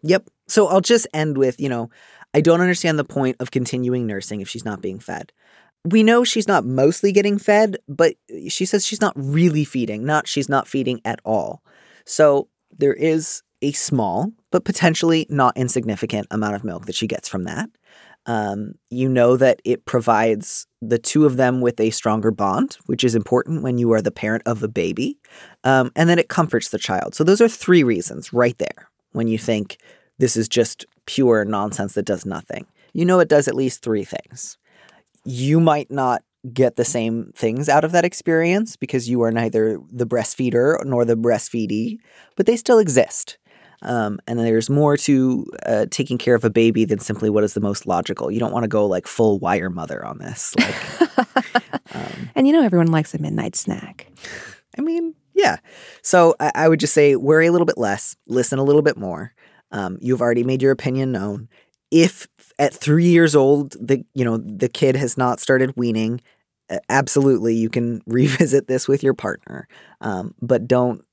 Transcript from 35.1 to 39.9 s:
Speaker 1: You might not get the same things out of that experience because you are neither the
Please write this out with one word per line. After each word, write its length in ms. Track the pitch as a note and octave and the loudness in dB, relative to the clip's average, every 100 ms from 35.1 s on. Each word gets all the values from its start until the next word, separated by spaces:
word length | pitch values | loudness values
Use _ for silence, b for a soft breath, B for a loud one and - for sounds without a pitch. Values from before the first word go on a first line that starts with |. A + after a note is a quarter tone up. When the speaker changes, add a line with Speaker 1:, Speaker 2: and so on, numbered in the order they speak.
| _ | _
Speaker 1:
You 380 | - B2 C3+ D#3 | -10 -4 2 4
might 280 | E3 D3+ C3+ | 4 2 -2
not 320 | C#3 B2+ B2 _ _ B2+ | -2 0 -2 _ _ -12
get 220 | A#2+ C3 - | 0 0 2
the 80 | A#2+ | -2
same 460 | B2 A2+ A2+ - | 0 -2 -4 -8
things 360 | - A2+ A#2 D3 | -4 -4 -2 2
out 160 | D3 D#3+ | 2 2
of 80 | |
that 100 | F3 | 0
experience 720 | F3+ - - E3 E3 F#3+ A3 - | 0 -2 0 2 2 0 -2 -8
because 320 | C3 C3+ A#2+ | -4 -4 -2
you 120 | B2 | 0
are 100 | A#2 | 2
neither 480 | A2+ A2+ A2 A2 G2 | 0 0 0 0 -2
the 160 | D2 | -8